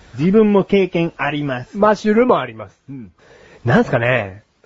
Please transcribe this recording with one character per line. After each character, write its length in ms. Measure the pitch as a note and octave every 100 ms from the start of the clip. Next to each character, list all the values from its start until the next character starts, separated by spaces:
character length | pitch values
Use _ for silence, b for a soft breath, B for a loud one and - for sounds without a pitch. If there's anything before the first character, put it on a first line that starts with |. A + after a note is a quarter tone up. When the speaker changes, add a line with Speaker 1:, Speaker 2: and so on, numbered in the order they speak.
| - A2+
Speaker 1:
自 140 | E3+
分 220 | G#3+ G#3+
も 100 | G3+
経 240 | F#3 G3+ F#3
験 240 | E3+ E3+ -
あ 120 | C#3
り 140 | D3
ま 220 | D3 B2 B2
す。 120 | G3+
Speaker 2:
マ 120 | G#3
ッ 40 | G#3
シ 140 | G#3+
ュ 20 |
ル 120 | G#3 B3+
も 140 | F3
あ 60 | B2+
り 80 |
ま 160 | A2 G2+
す。 100 | _ -
Speaker 1:
う 40 |
ん。 180 | C3+ G2+ _ b b b b A#2
Speaker 2:
な 140 | F3
ん 40 |
す 80 | C#3
か 80 | B2+
ね。 440 | A#2 B2+ G2 G2 _ _